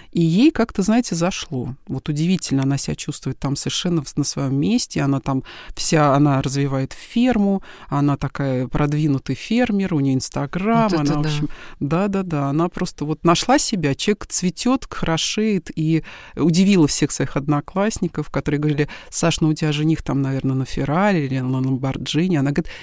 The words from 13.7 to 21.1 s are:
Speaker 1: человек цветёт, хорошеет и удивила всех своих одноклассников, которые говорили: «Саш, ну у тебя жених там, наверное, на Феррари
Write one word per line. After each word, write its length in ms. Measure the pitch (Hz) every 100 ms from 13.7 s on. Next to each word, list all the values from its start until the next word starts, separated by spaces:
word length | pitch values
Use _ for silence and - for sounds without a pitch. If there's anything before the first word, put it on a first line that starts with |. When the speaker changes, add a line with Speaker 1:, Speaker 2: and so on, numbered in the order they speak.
| 196 147
Speaker 1:
человек 320 | 135 - 208 -
цветёт, 640 | - 180 - 240 262 -
хорошеет 800 | - 165 160 - - 220 196 - -
и 280 | 156 160 - - - -
удивила 520 | 151 165 190 196 147
всех 240 | - 147
своих 260 | - 135 -
одноклассников, 920 | 143 147 - 190 208 - 170 - 151
которые 300 | - - 147
говорили: 300 | 151 147 143 - -
«Саш, 320 | - 170 -
ну 80 | 156
у 40 |
тебя 180 | 156 160
жених 300 | 147 156 156
там, 200 | - 139
наверное, 340 | 135 135 135 131
на 100 | 131
Феррари 600 | - 135 156 208